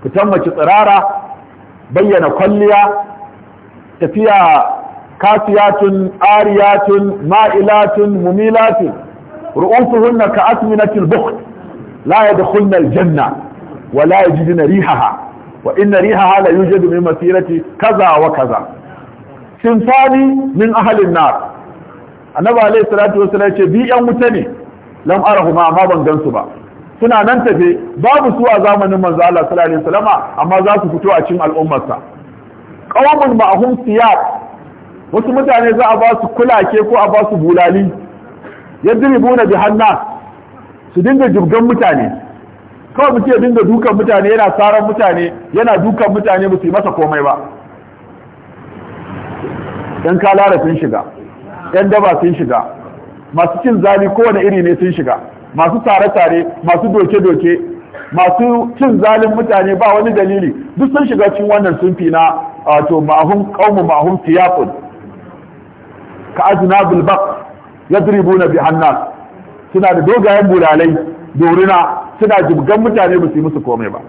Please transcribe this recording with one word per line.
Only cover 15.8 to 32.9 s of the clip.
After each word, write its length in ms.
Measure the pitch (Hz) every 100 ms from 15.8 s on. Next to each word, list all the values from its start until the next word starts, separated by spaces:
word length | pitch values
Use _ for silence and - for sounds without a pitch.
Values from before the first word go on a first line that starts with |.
| 208 202
rihaha 420 | 208 202 190 196
la 80 | 190
yujadu 400 | 170 185 190 175
min 100 | 170
masirati 640 | 175 160 175 185 - 165 - -
kaza 420 | 220 214 185 151
wa 100 | 156
kaza. 280 | 147 127 110 - - - - - - - - - -
Sinfani 880 | 226 233 220 254 269 262 269 269 269
min 200 | - 220
ahlin 380 | 220 214 214 185
nar. 220 | 170 147 - - - - - - - - - -
Annabi 260 | - 190 233
alayhi 260 | 214 220 208
salatu 300 | 208 208 202
wassalam 280 | 202 196 202
ya 80 | 196
ce, 100 | 185
"Bi 220 | 196 240
yan 160 | 247 240
wuta 220 | 233 240
ne, 160 | 202 - - - - - - 151
lam 180 | 190
arahuma, 440 | 180 202 165 165 165
amma 180 | 165 185
ban 160 | 170
gansu 260 | 151 151 151
ba." 140 | 110 - - - - - -
Suna 220 | 226 233
nan 200 | 208 247
tafe, 340 | 233 180 175 175 - -
babu 400 | 202 285 262 -
su 80 | 240
a 140 | 214
zamanin 360 | 208 202 196 190
manzo 220 | 185 160
Allah 260 | 175 175 156
sallallahu 200 | 175 165
alaihi 160 | 160
wasallama, 380 | 160 190 214 190 - -
amma 200 | 156 185 190
za 80 | 202
su 80 | 175
fito 200 | 160 190
a 100 | 175
cikin 180 | - 180
al'ummarsa. 580 | 156 156 160 139 135 117 - - - - - - - -
Qawmun 480 | -